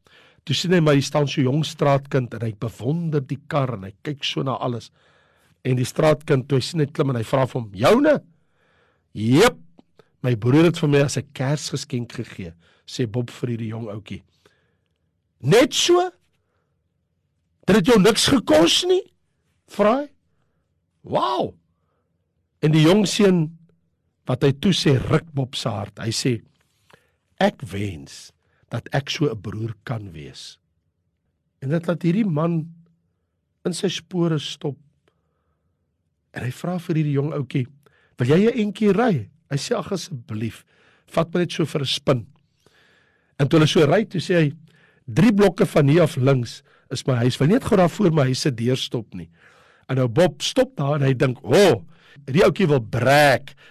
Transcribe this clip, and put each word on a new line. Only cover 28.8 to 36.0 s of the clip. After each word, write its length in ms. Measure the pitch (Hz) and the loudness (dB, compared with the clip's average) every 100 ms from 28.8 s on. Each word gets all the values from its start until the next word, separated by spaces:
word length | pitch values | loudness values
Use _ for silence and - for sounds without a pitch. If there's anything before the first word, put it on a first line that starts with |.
| - | -6
ek 180 | 139 - | -6 -4
so 200 | - 143 | -4 -4
'n 120 | 107 | -4
broer 340 | 101 101 113 - | -10 -10 -10 -10
kan 280 | - 113 101 | -10 -10 -10
wees." 460 | 78 71 - - - _ _ _ _ _ _ _ _ _ _ | -16 -18 -18 -20 -20 _ _ _ _ _ _ _ _ _ _
En 80 | 131 | -6
dit 180 | 165 170 | -4 -4
laat 140 | 165 | -4
hierdie 240 | 170 185 208 | 0 0 0
man 480 | 147 170 170 147 - _ _ _ _ _ _ _ _ 185 | -2 -2 -2 -6 -16 _ _ _ _ _ _ _ _ -8
in 80 | |
sy 140 | 165 190 | -4 -6
spore 520 | - - 180 170 156 | -6 -8 -4 -2 -2
stop. 380 | - - 151 131 _ _ _ _ _ _ _ _ _ _ _ _ | -6 -10 -10 -10 _ _ _ _ _ _ _ _ _ _ _ _